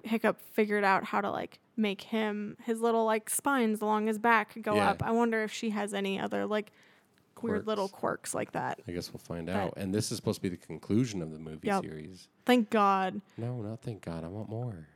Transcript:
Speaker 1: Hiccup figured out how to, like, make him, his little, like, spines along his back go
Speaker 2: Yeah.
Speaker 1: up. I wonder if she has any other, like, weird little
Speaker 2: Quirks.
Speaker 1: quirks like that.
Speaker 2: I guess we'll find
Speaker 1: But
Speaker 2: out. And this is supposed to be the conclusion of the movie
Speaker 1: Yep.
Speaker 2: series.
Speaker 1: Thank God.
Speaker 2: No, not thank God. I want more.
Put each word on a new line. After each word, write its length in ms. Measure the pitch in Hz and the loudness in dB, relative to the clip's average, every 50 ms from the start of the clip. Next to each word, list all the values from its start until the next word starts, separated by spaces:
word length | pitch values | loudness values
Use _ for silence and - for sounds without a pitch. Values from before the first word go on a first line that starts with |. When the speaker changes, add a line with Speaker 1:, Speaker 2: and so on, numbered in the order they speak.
| - | -6
Speaker 1:
Hiccup 360 | 220 226 220 - 214 - - | -4 -2 2 2 0 0 0
figured 440 | - - - - 214 208 208 208 202 | -6 -2 0 2 2 4 2 4 4
out 200 | 190 190 175 208 | 4 4 4 2
how 180 | - - 208 | 0 -2 -2
to, 80 | 202 196 | 0 0
like, 300 | - - 87 - - - _ _ _ - | -2 -4 -4 -6 -10 -18 _ _ _ -2
make 240 | 214 208 190 - | 0 0 -2 -4
him, 560 | - - - 220 220 214 208 208 208 208 - - - | -6 -4 -2 -2 0 -2 -2 -4 -6 -8 -10 -8 -6
his 180 | 233 226 226 | -4 -2 0
little, 240 | 226 233 226 226 220 | 2 2 4 4 4
like, 240 | 220 220 226 220 - | 4 2 0 0 -2
spines 500 | - - - 285 277 254 233 220 214 214 | -4 -2 0 2 2 4 4 2 2 2
along 260 | 214 214 214 214 214 220 | 2 2 2 2 2 0
his 100 | 220 208 | 0 2
back 420 | 214 240 233 220 208 - - 226 | 4 6 6 6 4 0 -6 -6
go 140 | 220 220 208 | -2 2 2
Speaker 2:
Yeah. 140 | 208 202 202 | 4 4 4
Speaker 1:
up. 140 | 196 - - | 4 2 0
I 80 | 220 | 2
wonder 320 | 226 233 233 233 226 220 214 | 4 4 4 4 2 0 -2
if 80 | 208 | -2
she 180 | - - 233 226 | -4 -4 -2 -2
has 240 | 202 208 208 208 202 | -2 -2 -2 -2 -2
any 260 | 202 196 196 190 196 | -2 -2 0 -2 -2
other, 280 | 208 202 208 202 202 196 | -2 -2 -2 -2 -2 0
like, 240 | 214 214 208 - - _ - - _ _ _ _ _ _ _ _ _ - | 0 -2 -2 -4 -10 _ -20 -20 _ _ _ _ _ _ _ _ _ -8
weird 240 | - 233 214 208 - | -4 -2 -2 -2 0
little 220 | 214 214 208 190 196 | 0 0 0 -2 -2
Speaker 2:
Quirks. 100 | - - - - - - - - | -4 -4 -4 -2 -2 -4 -4 -6
Speaker 1:
quirks 40 | - | -4
like 160 | - - - | -4 -4 -4
that. 280 | - - 127 127 - - - - | -4 -4 -4 -4 -4 -6 -8 -6
Speaker 2:
I 40 | |
guess 200 | 85 87 80 - | -6 -6 -6 -6
we'll 60 | - - | -10 -14
find 300 | - - 90 85 80 85 | -10 -8 -6 -6 -4 -2
Speaker 1:
But 80 | 92 | -2
Speaker 2:
out. 180 | 101 95 85 - | 0 0 -2 -2
And 200 | - 101 95 98 | -4 -2 0 0
this 160 | 107 107 - | 0 0 0
is 40 | 120 98 | -4 -2
supposed 180 | - 110 101 - | -2 -2 -2 0
to 40 | - | -2
be 60 | 95 | -4
the 80 | 87 - | -4 -6
conclusion 680 | - - 85 78 - - 98 113 131 123 101 92 80 | -8 -12 -12 -10 -2 2 2 2 2 2 -2 -4 -6
of 80 | 80 | -6
the 80 | 78 78 | -8 -10
movie 280 | 80 80 78 76 - 208 | -10 -10 -10 -6 -4 -2
Speaker 1:
Yep. 120 | 196 190 | -2 -2
Speaker 2:
series. 460 | - - 78 78 78 - 92 90 - - _ _ _ | -2 -4 -8 -12 -12 -14 -16 -18 -20 -20 _ _ _
Speaker 1:
Thank 240 | - 247 247 220 - | 4 4 4 4 4
God. 500 | - 220 202 196 196 190 190 185 196 214 - _ _ | 4 4 4 6 4 4 2 0 -2 -6 -10 _ _
Speaker 2:
No, 280 | - 117 123 123 123 104 | -8 -6 -4 -4 -4 -6
not 180 | 104 113 117 | -6 -8 -8
thank 200 | - 123 110 92 | -8 -8 -10 -8
God. 220 | - 85 82 82 82 | -8 -8 -6 -6 -6
I 40 | 82 | -6
want 200 | 95 107 - - | -8 -8 -8 -6
more. 400 | 110 113 123 123 101 82 78 - _ | -6 -6 -6 -6 -8 -10 -14 -18 _